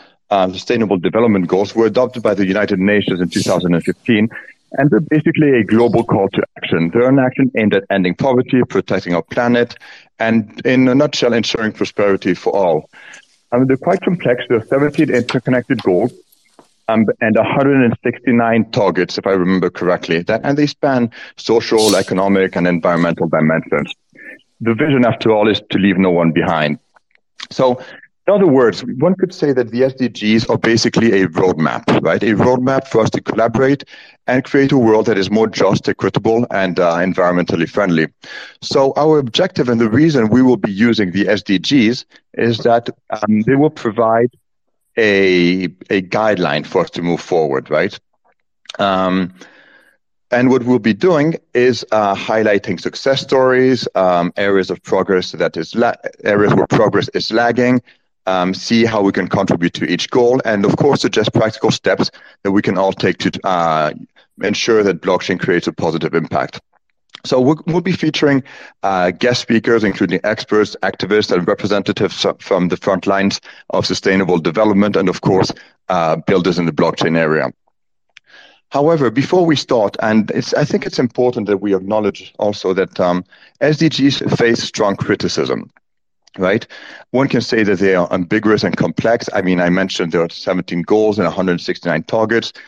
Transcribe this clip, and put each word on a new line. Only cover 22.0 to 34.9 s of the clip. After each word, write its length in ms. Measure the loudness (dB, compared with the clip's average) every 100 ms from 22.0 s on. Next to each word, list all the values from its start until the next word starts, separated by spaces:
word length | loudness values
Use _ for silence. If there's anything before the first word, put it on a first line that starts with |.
| 0 0 2 2 0 0
and 120 | 0
environmental 600 | 0 0 0 0 -2 -2
dimensions. 640 | 0 2 0 -2 -4 -4 -12 _ -20 -20 -20 _ -6
The 140 | -2
vision, 320 | 0 2 2 2
after 260 | 2 2
all, 160 | 4 2
is 140 | 0 -2
to 80 | 0
leave 200 | 2 2
no 120 | 2
one 220 | 2 2
behind. 480 | 2 0 0 -2 -4 _ _ _ _ _ -20 -12
So, 280 | 0 0 0 -8 -20 -20 _ 0
in 60 |
other 140 | 4 4
words, 360 | 6 4 0 -8 -2
one 160 | 0
could 200 | 0 -2
say 200 | -2 -2
that 160 | 0 -2
the 140 | 0
S 100 | -2
D 160 | 0 -6
Gs 380 | -2 0 0 2
are 100 | -2
basically 640 | 2 2 2 2 2 2
a 60 | 0
roadmap, 720 | 0 0 0 -2 -2 -2 0
right? 220 | 0 0
A 100 | 0
roadmap 540 | 2 2 2 0 -2 0
for 120 | 0
us 100 | 0
to 100 | -2
collaborate 640 | -4 -2 0 2 2 0 -4 -20 -20 _ -2
and 160 | -2
create 280 | 0 2 4
a 60 | 4
world 280 | 4